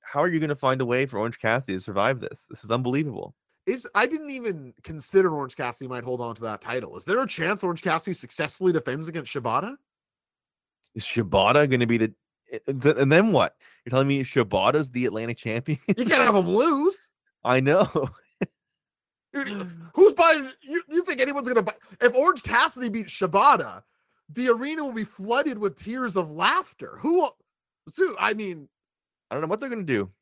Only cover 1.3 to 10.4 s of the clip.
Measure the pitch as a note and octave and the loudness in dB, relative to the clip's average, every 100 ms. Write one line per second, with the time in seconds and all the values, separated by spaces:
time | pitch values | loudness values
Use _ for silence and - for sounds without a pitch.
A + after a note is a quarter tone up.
1.3 | - A2+ A#2 C3 F#2 G2+ G2 G#2+ C3 - | -2 0 0 0 -6 -4 0 0 0 -8
2.3 | - - - G#2 A#2 B2 C3+ D3+ G2+ - | -14 -20 -20 -4 -2 0 -2 -4 -8 -14
3.3 | _ _ _ - B3+ A#3 G3+ C4+ D#4 D4 | _ _ _ -6 -6 -2 0 0 -2 -8
4.3 | C4+ A#3 E3+ C3 - - D#3 - F#3+ F#3+ | -8 -8 -8 -12 -20 -16 -14 0 2 2
5.3 | D#3 C3 - B2+ A#2+ C3 B2 A#2+ B2 A#2+ | 0 -6 -6 -8 -6 -10 -10 -6 -6 -6
6.3 | A2+ A2+ G#2 - B2+ G#2 F#2+ - G#3+ C4 | -8 -8 -10 -6 -6 -6 -14 -4 -2 -2
7.3 | - E3 G3+ F3+ E3+ F#3 D#3+ - F3 B2 | -2 -4 -2 -4 -4 -2 -2 -2 -10 -10
8.3 | - D3+ - F#3 D#3+ C3 C#3 D#3+ E3 C3 | -6 -6 0 2 2 -2 -6 -6 -10 -8
9.3 | C#3 A#2 A#2+ G3 C#4 _ _ _ _ _ | -6 -2 -2 -4 -12 _ _ _ _ _
10.3 | _ | _